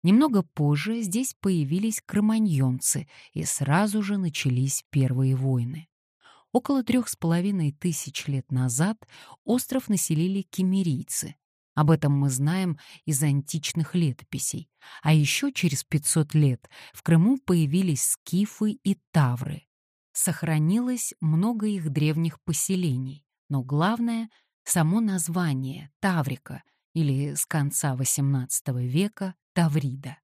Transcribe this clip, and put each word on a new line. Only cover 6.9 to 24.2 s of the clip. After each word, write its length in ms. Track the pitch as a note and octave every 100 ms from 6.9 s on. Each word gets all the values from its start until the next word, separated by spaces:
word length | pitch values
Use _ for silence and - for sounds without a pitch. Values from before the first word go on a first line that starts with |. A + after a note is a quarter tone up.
| B3+ A#3
с 100 | -
половиной 560 | E3 E3+ F#3+ G3 D3+
тысяч 540 | D3 F3+ D#3 - - -
лет 240 | C3+ -
назад 460 | B2+ B2+ A#2+ F3+ A3 - - - -
остров 460 | - B3 - C4 -
населили 500 | G3+ - D#3 F3 G3
киммерийцы. 960 | F#3 - F#3 F#3+ F3 B2+ - - E3 - _ _ _
Об 160 | - D3+
этом 280 | D#3 D3 C#3+
мы 120 | C#3
знаем 480 | C3 C#3+ F#3 F#3 D3 - -
из 180 | - C#3
античных 720 | D3+ C#3 C#3 E3 - E3 D#3
летописей. 760 | F3+ D#3+ A#2+ - - - E3+ E3 _ - -
А 100 | D#3
еще 380 | D#3 C#3+ - C#4
через 340 | - E3+ C3+
пятьсот 500 | - D3+ - E3 D3+
лет 360 | D#3 C#3+ B2 - - -
в 80 | -
Крыму 340 | - E3 F#3+ C4+
появились 680 | - F3 D3+ E3+ F#3+ C#3
скифы 760 | - - - F3 G#3 - G#3+ -
и 160 | - G3 _
тавры. 560 | E3 C3+ A#2+ B2+ D3 _ _ _ _ _
Сохранилось 1000 | - - - D#3+ D#3 D#3 G#3+ B3 B3+ - -
много 460 | D#3 D#3+ G#3 A#3 G#3+
их 240 | G3+ D#3
древних 500 | D3+ D3+ D#3 E3 -
поселений, 840 | - D#3 - F#3 F3 B2 C3 C#3+ _ _ _
но 120 | C#3
главное — 680 | B2+ D3 F3+ A#3 A#3 A3+